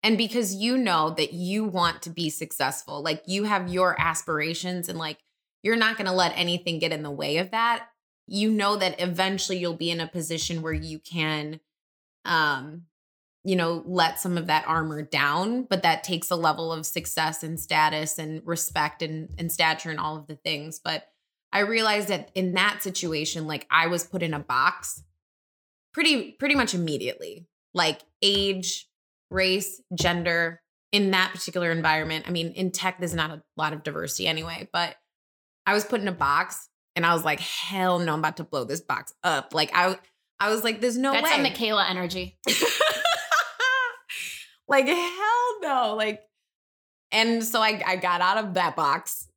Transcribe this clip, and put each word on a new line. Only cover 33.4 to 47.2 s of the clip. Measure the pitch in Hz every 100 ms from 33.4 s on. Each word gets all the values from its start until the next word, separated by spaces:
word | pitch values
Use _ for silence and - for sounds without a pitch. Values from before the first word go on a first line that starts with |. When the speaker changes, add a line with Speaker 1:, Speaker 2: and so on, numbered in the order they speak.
| _ -
Speaker 1:
lot | 151
of | 151
diversity | 151 147 165 - 185
anyway, | 160 165 165 -
but | 170 170 - _ _ _ _ _ _ -
I |
was | 208 208
put | 233
in | 202
a |
box | 175 139 147 180 - - _ _ -
and | 170
I |
was | 170
like, | 160 147
"Hell | - - 175 190 185 175
no, | 170
I'm | 156
about | 156 151
to |
blow | 160 147 117
this | 151
box | - 147 - -
up." | 175 147 -
Like, | 127 156
I, | 175 185 190 _ _ _ _
I | 202
was | 220
like, | 226 220
"There's | 240 233
no | 269
Speaker 2:
That's | 277
Speaker 1:
way." | 294
Speaker 2:
some | 302
Michaela | 277 - 226 214 185
energy. | 180 180 185 185 _
Speaker 1:
<laughs> | - - 480 - 622 622 679 698 - 640 - - 523 523 508 480 _ - - - - _ -
Like, | 277 269
hell | 349 349 359 427 466 494 427
no. | 330 269 233 214
Like, | 214 214 _ _ _ _ _ _ _ _ _
and | 214